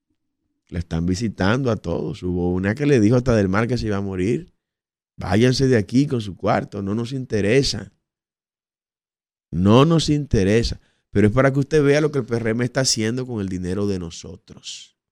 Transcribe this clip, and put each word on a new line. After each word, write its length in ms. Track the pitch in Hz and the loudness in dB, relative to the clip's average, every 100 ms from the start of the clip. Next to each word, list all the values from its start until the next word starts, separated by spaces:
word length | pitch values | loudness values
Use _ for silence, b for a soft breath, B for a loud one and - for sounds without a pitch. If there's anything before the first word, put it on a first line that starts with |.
| _ _ _ _ _ _ _ | _ _ _ _ _ _ _
Lo 120 | 85 | -10
están 280 | - 82 85 | -6 -4 -2
visitando 640 | 92 113 - 95 131 127 | -2 -4 -2 0 0 0
a 60 | 107 | -4
todos. 480 | 87 - - - | -4 -6 -6 -8
Hubo 260 | 90 87 87 | -6 -2 -2
una 220 | 92 98 | 0 -2
que 120 | 117 147 | -2 2
le 120 | 131 | 4
dijo 160 | 104 | 4
hasta 220 | 123 123 113 | 2 2 2
Del 120 | 95 | 2
Mar 200 | 98 117 | 0 -2
que 100 | 120 | -4
se 80 | 113 | -4
iba 120 | 98 | -4
a 20 | |
morir. 520 | 98 92 95 147 - _ _ _ _ _ _ - | -4 -4 -2 -2 -6 _ _ _ _ _ _ -12
"Váyanse 520 | 85 98 123 123 131 | 0 4 4 4 2
de 80 | 117 | 2
aquí 320 | 92 123 143 | 2 0 0
con 120 | 123 | -2
su 160 | 104 85 | -6 -6
cuarto, 460 | 98 185 - 101 | -2 -2 -2 -8
no 140 | 98 110 | -4 -4
nos 160 | 113 | -6
interesa. 800 | 135 123 107 98 135 139 107 98 _ _ _ _ _ _ _ _ _ _ _ _ _ _ _ - | -8 -4 -2 2 2 2 -4 -10 _ _ _ _ _ _ _ _ _ _ _ _ _ _ _ -8
No 320 | 82 98 120 | 0 6 6
nos 240 | 160 165 156 | 6 4 2
interesa". 720 | 147 139 113 95 113 113 - _ _ _ | -2 0 0 2 2 0 -6 _ _ _
Pero 180 | 104 104 | 2 2
es 40 | |
para 200 | 120 135 | 4 2
que 80 | 139 | 2
usted 240 | 135 156 | 0 2
vea 160 | 139 147 | 4 2
lo 100 | 151 | 2
que 80 | 139 | -2
el 60 | 110 | -4
P 80 | |
R 160 | 117 110 | -4 -2
M 140 | 117 | -2
está 160 | 120 135 | -2 -2
haciendo 440 | 131 113 110 127 | -2 -2 -2 -4
con 160 | 127 110 | -6 -6
el 80 | 95 | -6
dinero 380 | 92 90 98 101 | -6 -4 -4 -2
de 120 | 92 | -4
nosotros, 1000 | 85 - 90 95 - - - - - _ _ | -8 -12 -16 -18 -20 -20 -18 -18 -20 _ _